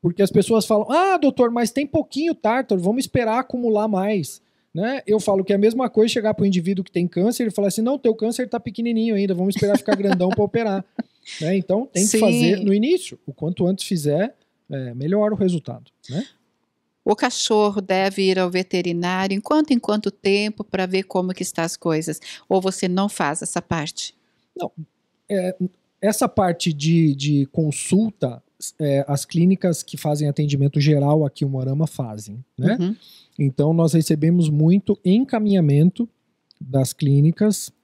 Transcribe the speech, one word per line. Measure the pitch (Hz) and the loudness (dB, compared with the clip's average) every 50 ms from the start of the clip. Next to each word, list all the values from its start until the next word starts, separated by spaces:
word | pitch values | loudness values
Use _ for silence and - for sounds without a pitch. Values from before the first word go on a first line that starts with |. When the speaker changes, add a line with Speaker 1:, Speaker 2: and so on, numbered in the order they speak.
Speaker 1:
Porque | - 170 170 - | -2 -4 0 2
as | 196 185 | 0 2
pessoas | - 220 190 - 226 220 - | 4 2 2 4 2 0 2
falam, | - 226 208 214 208 | 2 0 0 0 0
"Ah, | 254 320 370 392 381 339 | 2 2 2 2 2 2
doutor, | 302 277 262 - 247 233 | 2 0 2 2 0 2
mas | 233 240 240 220 | 2 0 -2 -2
tem | - 269 294 | -2 -4 -4
pouquinho | 285 - 320 - _ - 262 311 339 | -2 -2 -4 -4 _ -4 -4 -2 -2
tártaro, | 311 _ - 214 233 254 254 - 208 185 | -4 _ 0 0 0 0 0 0 -2 0
vamos | 170 190 220 254 | 0 0 0 -2
esperar | 262 - - - 233 220 220 247 | -4 -2 -2 0 0 0 0 -2
acumular | 262 - - 247 240 233 214 208 214 220 | -2 -4 -6 -4 -2 0 0 0 0 0
mais", | 208 185 190 208 220 196 151 - - - _ _ _ _ _ _ | 0 0 0 0 -2 -2 -4 -6 -10 -18 _ _ _ _ _ _
né? | _ 160 196 233 269 262 - | _ -4 -4 -4 -4 -6 -2
Eu | - 208 214 | 0 0 0
falo | 190 - 196 190 190 | 2 2 0 0 2
que | 190 | 0
é | 202 | 0
a | 196 | 2
mesma | 202 220 226 247 262 226 | 2 2 2 2 -2 0
coisa | - 220 214 233 | 2 2 2 2
chegar | - 247 208 214 208 | 2 0 0 -2 0
pro | - 208 | 0 0
indivíduo | 196 190 180 160 185 196 190 185 | 0 2 0 0 -2 -4 -4 -6
que | - | -6
tem | _ 175 175 175 | _ -2 -2 -2
câncer | - 175 180 226 240 - 247 220 | -2 0 0 0 0 0 -2 -2
e | |
falar | - - 202 196 | -2 0 -2 -2
assim, | 185 - | 0 0
"Não, | 220 240 277 277 | -2 -2 -2 0
teu | - 240 220 | 0 0 0
câncer | 220 220 226 240 - 254 - | 0 -2 -4 -2 -4 -6 -4
tá | - 233 | -6 -8
pequenininho | - 233 190 - 233 233 233 220 220 233 220 | -8 -8 -8 -6 -4 -2 0 0 0 0 0
ainda, | 196 202 196 185 | 0 0 0 0
vamos | 175 185 196 196 | 0 0 -2 0
esperar | - - 202 208 | 0 0 2 2
ficar | - - - 208 | 0 2 0 0
grandão | 196 196 196 185 180 180 185 | 0 2 0 2 2 2 0
pra | 233 208 208 | 2 0 -2
operar", | 202 - 233 233 214 196 196 190 _ _ | 0 0 -2 -2 0 -2 -4 -6 _ _
<laughs> | - - _ _ _ _ - - - | -12 -12 _ _ _ _ -18 -10 -6
né? | 156 160 190 | -2 0 0
Então, | 196 180 - 185 214 262 269 | 0 0 0 0 -2 -2 -2
tem | _ 170 196 | _ 0 0
que | 214 | 2
Speaker 2:
Sim. | - 220 | 2 4
Speaker 1:
fazer | 220 202 165 143 156 170 196 190 208 | 4 4 4 4 2 2 2 2 2
no | 202 | 2
início. | 196 208 220 285 359 359 - - - - _ | 2 2 2 2 0 0 -2 -8 -16 -16 _
O | - | -16
quanto | 135 _ 156 160 180 - 190 | -10 _ -6 -6 -2 0 0
antes | 175 196 190 - | 0 0 -2 -4
fizer, | - 202 165 143 147 143 160 196 254 277 _ _ _ _ _ _ _ | -4 -4 -2 0 0 0 0 0 -2 -4 _ _ _ _ _ _ _
é, | 147 139 131 123 120 | -10 -10 -8 -8 -8
melhor | 123 139 156 190 208 208 214 | -6 -4 -2 0 2 2 0
o | 214 | 0
resultado, | 190 202 185 180 160 - - 120 117 135 _ _ _ _ - | 0 0 0 0 -2 -6 -8 -14 -14 -16 _ _ _ _ -8
né? | 123 170 285 - _ _ _ _ _ _ _ _ _ _ _ _ _ _ _ | -8 -8 -8 -8 _ _ _ _ _ _ _ _ _ _ _ _ _ _ _
Speaker 2:
O | - 208 | -2 0
cachorro | - - 247 - - - - 226 214 208 208 202 208 | 0 0 -2 -2 -4 -2 0 2 2 2 2 0 -4
deve | 190 - 190 185 190 196 196 - | -2 -2 0 0 0 0 0 0
ir | 190 190 185 185 | 0 2 2 2
ao | 185 180 | 0 0
veterinário | 180 185 185 _ - 180 175 175 175 170 175 175 185 185 190 196 196 | -2 -4 -4 _ -4 -2 -2 -2 -2 -2 -2 -2 -2 -2 -2 -2 -4
em | 196 | -6
quanto, | - - 294 311 302 - | -2 0 2 2 2 2
em | 262 233 | 0 0
quanto | - - 208 214 - 202 | 0 0 -2 -2 -2 -4
tempo | - _ - 202 196 202 208 214 214 - | -8 _ 0 0 2 2 0 -2 -6 -8
pra | 208 _ - 185 185 | -10 _ -2 -2 -2
ver | 180 185 190 190 | 0 0 -2 -4
como | _ - 190 185 185 185 | _ -2 -2 -2 -2 -4
que | - | -6
está | 180 - - - 165 | -8 -6 -4 -4 -4
as | 170 - | -4 -6
coisas? | - - 170 160 156 165 170 151 - - - - - _ _ | -4 -2 -2 0 0 -2 -4 -8 -8 -10 -18 -18 -20 _ _
Ou | 190 190 | 0 2
você | 185 190 185 - - | 2 0 -4 -2 -2
não | 185 180 190 196 208 | -2 0 0 -2 -2
faz | - - 180 143 151 - | -2 -2 -2 -2 -2 -4
essa | - 175 - 180 | -8 -6 -6 -8
parte? | - _ 175 165 147 160 - - - - _ _ _ _ _ _ _ _ _ | -6 _ -4 -4 -4 -6 -8 -10 -12 -12 _ _ _ _ _ _ _ _ _
Speaker 1:
Não, | - 175 - _ - 156 _ _ _ _ _ _ _ _ _ | -12 -12 -10 _ -14 -18 _ _ _ _ _ _ _ _ _
é, | 208 196 180 185 185 _ 180 180 _ _ _ _ _ _ | -4 -2 -2 -2 -4 _ -6 -6 _ _ _ _ _ _
essa | - 208 214 - 269 - | -2 0 0 0 -2 0
parte | - - 196 180 170 170 - 175 | 0 0 0 0 0 0 -2 -4
de, | 156 143 143 160 165 165 160 151 139 | -2 0 0 2 4 4 4 2 2
de | 139 139 147 147 143 139 | 0 -2 0 0 0 0
consulta, | 139 _ - 160 151 143 - - - - 190 220 220 - _ - 127 120 123 _ _ _ _ - - _ _ | 0 _ -2 -2 -2 -2 -6 -4 0 0 2 2 0 -4 _ -6 -6 -6 -10 _ _ _ _ -16 -16 _ _
é, | 156 143 139 139 139 139 | -2 0 0 0 0 -2
as | 143 139 - | -4 -4 -4
clínicas | _ - 165 170 185 190 180 - 185 165 - - | _ 0 2 4 4 4 2 0 -2 -2 -2 -6
que | - - | -12 -14
fazem | 143 - 156 147 147 151 143 | -6 -4 -4 -2 0 -2 -2
atendimento | 143 - 151 147 143 139 139 143 - 156 | -2 -2 -2 -2 0 0 0 2 2 2
geral | 139 156 151 143 139 143 151 160 151 | 4 4 4 4 4 2 2 2 2
aqui | 135 _ - 151 | 0 _ -4 -4
em | |
Umuarama | 139 135 131 127 131 135 147 160 | -4 -2 -4 -4 -4 -2 -2 -2
fazem, | 156 - - 135 113 107 107 104 107 101 117 131 _ _ - | -2 -2 -8 -8 -8 -8 -12 -14 -14 -16 -16 -16 _ _ -2
né? | 127 185 220 - | 0 0 0 0
Speaker 2:
Uhum. | 170 185 220 - - - - - _ _ _ - | -2 -4 -4 -6 -10 -20 -20 -20 _ _ _ -2
Speaker 1:
Então, | 147 139 131 - 143 151 | -2 -2 0 2 2 2
nós | 160 170 165 160 - | 4 4 4 4 4
recebemos | 165 156 - 160 151 147 160 175 175 165 151 | 2 2 2 0 2 2 2 4 4 2 2
muito | 151 147 156 160 180 202 - - 202 - _ | 2 2 4 4 4 4 2 0 -4 0 _
encaminhamento | 180 190 226 269 - - 226 214 208 196 185 165 147 139 143 160 185 - - 233 226 _ _ _ _ _ _ _ _ _ _ | 2 2 2 2 0 -2 -2 0 2 2 4 4 4 4 6 4 4 2 0 -8 -8 _ _ _ _ _ _ _ _ _ _
das | - 131 127 135 131 123 | -14 -2 0 0 0 0
clínicas | - _ 160 139 139 143 147 160 165 - 208 214 202 - - - _ _ | -2 _ 0 2 4 4 4 4 4 2 0 0 0 -2 -6 -14 _ _